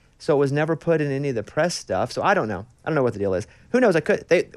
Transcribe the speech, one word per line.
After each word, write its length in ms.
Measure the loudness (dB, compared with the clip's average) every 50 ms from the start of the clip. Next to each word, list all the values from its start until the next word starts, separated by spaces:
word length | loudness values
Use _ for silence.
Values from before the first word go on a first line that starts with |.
| _ _ _ _
So 180 | -2 0 2
it 20 | 2
was 140 | 2 2 2
never 240 | 0 0 0 -2
put 240 | -2 0 0 0 2
in 100 | 0 -2
any 200 | -2 -2 -2 -2
of 40 | -4
the 80 | -4 -6
press 320 | -4 -2 -2 -2 0 -2
stuff. 380 | -6 -6 -4 -4 -2 -2 -4 -4
So 100 | -2 0
I 100 | 0 2
don't 140 | 0 0
know. 180 | -2 -4 -6 -8 -12 _ _ -6
I 40 | -4
don't 60 | 0
know 80 | 0 0
what 100 | 0 0
the 60 | -2
deal 160 | -2 -2 -2
is. 140 | -2 -4 -6 -14 -20 -8 -2
Who 100 | 0 2
knows? 160 | 4 4 4
I 40 | 2
could, 280 | 2 0 -2 -2 2 2
they, 200 | 2 2 2 -2 -6